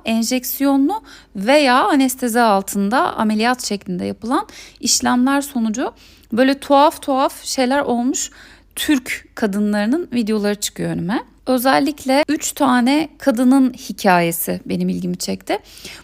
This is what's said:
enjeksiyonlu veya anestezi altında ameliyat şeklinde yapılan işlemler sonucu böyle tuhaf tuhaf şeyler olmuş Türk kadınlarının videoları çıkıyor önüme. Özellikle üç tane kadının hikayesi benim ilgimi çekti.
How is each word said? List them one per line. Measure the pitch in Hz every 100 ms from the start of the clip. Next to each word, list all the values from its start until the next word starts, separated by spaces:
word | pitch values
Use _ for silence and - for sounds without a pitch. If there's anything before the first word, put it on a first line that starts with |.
enjeksiyonlu | - 226 226 254 247 - 277 277 277 440 - - - 202
veya | 202 294 277 247
anestezi | 392 302 262 - 247 226
altında | 233 196 196 202 196 254 349 -
ameliyat | 214 214 226 254
şeklinde | - 202 - 180
yapılan | 196 196 220 294 415 - - -
işlemler | 240 - 247 247 254 277
sonucu | 285 240 220 214 330 - - - _
böyle | 220 262 277
tuhaf | - 277 302 -
tuhaf | - 262 302 -
şeyler | - - 247 285
olmuş | 285 240 247 339 - - - - _ -
Türk | - 277 - - -
kadınlarının | - 220 202 208 208 208 311 359
videoları | 247 214 214 208
çıkıyor | 208 - - 170
önüme. | 165 170 247 480 _ -
Özellikle | 254 254 294 285 294 262 269 311
üç | 311 -
tane | - 277 247 240 294 320 -
kadının | - 220 254 269 262
hikayesi | - - - 202 180 170 170 - 180 -
benim | 185 180
ilgimi | 180 180 180
çekti. | - 190 - 392 - - - -